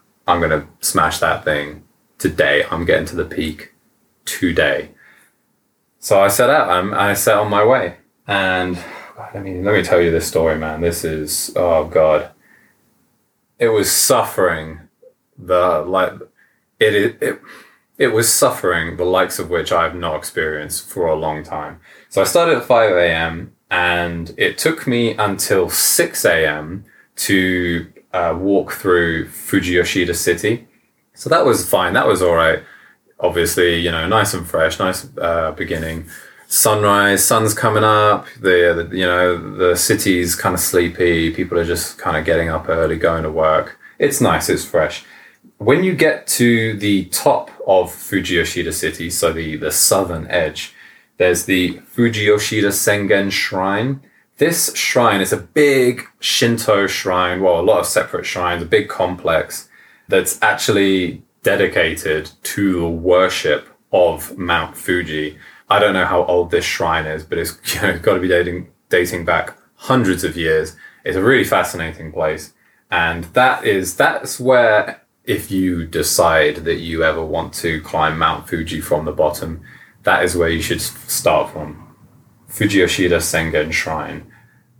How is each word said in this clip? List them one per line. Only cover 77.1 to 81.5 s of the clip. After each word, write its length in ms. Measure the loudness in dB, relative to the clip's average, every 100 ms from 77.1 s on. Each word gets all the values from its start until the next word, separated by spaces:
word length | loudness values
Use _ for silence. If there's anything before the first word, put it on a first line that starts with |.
| -2 -4
want 280 | -4 -6
to 280 | -6 -6 -6
climb 380 | -4 -2 -2 0
Mount 300 | -2 -2 -6
Fuji 320 | -6 -6 -8
from 240 | -2 -2 -2
the 60 |
bottom, 520 | -2 -2 -2 -8 -10 -14 -20 -20 _
that 200 | 0 0
is 120 | 0 0
where 140 | 0
you 120 | 0
should 160 | -2 -4
s-, 340 | -6 -10 -8
start 400 | -2 0 0 0